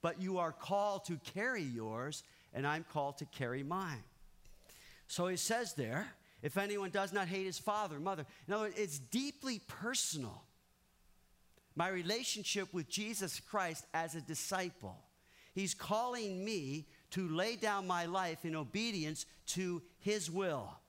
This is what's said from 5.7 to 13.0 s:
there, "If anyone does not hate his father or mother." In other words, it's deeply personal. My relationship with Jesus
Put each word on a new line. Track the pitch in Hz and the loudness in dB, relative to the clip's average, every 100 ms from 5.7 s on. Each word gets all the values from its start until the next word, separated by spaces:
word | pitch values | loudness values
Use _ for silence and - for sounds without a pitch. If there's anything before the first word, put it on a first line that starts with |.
there, | - 117 135 214 - - - | 0 0 0 -2 -8 -20 -6
"If | 147 196 | -2 0
anyone | 202 208 190 | 2 0 2
does | 196 196 | 2 2
not | 196 185 | 2 2
hate | 190 190 | 0 0
his | 175 | -2
father | - 208 202 147 | 0 2 2 0
or | |
mother." | 175 185 143 - - | -2 -2 -4 -10 -2
In | |
other | 208 | 0
words, | 214 - | 2 0
it's | 202 147 | 0 -2
deeply | 127 233 277 - 262 220 | 0 0 0 -2 -4 -4
personal. | - - 220 254 - 156 117 92 - _ _ _ _ _ - - _ - - - _ | -6 -4 0 2 2 0 -4 -6 -16 _ _ _ _ _ -20 -20 _ -20 -20 -20 _
My | - 175 | 0 0
relationship | 185 170 226 262 214 196 196 185 | 2 0 0 0 -2 0 0 0
with | 180 156 | -2 -2
Jesus | - | -2